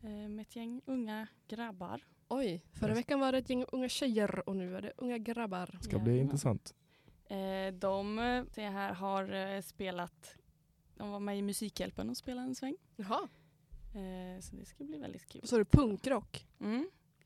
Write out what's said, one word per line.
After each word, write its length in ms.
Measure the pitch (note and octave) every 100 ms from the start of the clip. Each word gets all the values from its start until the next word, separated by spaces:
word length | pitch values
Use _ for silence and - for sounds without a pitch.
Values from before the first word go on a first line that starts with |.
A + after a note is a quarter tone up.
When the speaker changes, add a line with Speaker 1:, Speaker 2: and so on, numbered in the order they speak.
Speaker 1:
eh, 60 | A3
med 300 | G#3 G#3 G#3+
ett 160 | G#3+ A#3+
gäng 260 | A#3 B3 -
unga 420 | C4 A3 G#3+ A3 - -
grabbar. 540 | G#3+ A#3 F#3 F3 A3 - _ -
Speaker 2:
Oj, 340 | B3+ B3 E3 -
förra 160 | - G#3+
Speaker 3:
Yes. 80 | A3+
Speaker 2:
veckan 220 | A#3+ C#4+
var 120 | C4+
det 60 | C4
ett 120 | -
gäng 160 | B3 B3+
unga 180 | C4 B3+
tjejer 600 | - C#4 G#3+ G3+ A#3 -
och 60 | F#3+
nu 200 | F3+ F#3
är 60 |
det 120 | G#3 -
unga 200 | B3 A#3+
grabbar. 600 | A3 A#3 A3 F3+ F3+ F3+
Speaker 3:
Ska 180 | - G#2
bli 120 | A2
Speaker 1:
Jajamän. 120 | B2 C#3
Speaker 3:
intressant. 500 | C#3+ C3 G#2 - - _ _ - - -
Speaker 1:
Eh, 480 | G3 F#3+ F#3+ F#3+
de, 460 | F#3 G3 G3 G3+ A3
eh, 260 | A#3+ B3 B3
ser 200 | - G#3
här, 220 | G3 G3
har, 400 | F#3 G3 G3 F#3+
eh, 280 | G3 F#3+ G3
spelat, 760 | F#3+ - F#3+ F3 F3 - - - _ _ _ _ _ -
de 140 | G#3
var 80 | G3+
med 180 | G3+ G3+
i 20 |
Musikhjälpen 680 | G3+ G3+ G#3 - F#3 - G#3
och 80 | B3
spelade 300 | - B3 B3+
en 80 | B3+
sväng. 220 | C4 F4+ _ -
Speaker 2:
Jaha. 320 | F#3+ C4 F#4 - _ _ _ - -
Speaker 1:
Eh, 480 | G#3+ F#3+ F#3 F#3 F#3
så 140 | - -
det 100 | G3
ska 180 | -
bli 140 | D4 D4+
väldigt 300 | A#3+ - -
kul. 140 | - A3+
Speaker 2:
Så 80 | A#3+
är 40 |
det 60 | G#3
punkrock? 840 | - B3 G3 C4 B3 - - - -
Speaker 1:
Mm. 300 | G3+ A#3 F#4 - _ _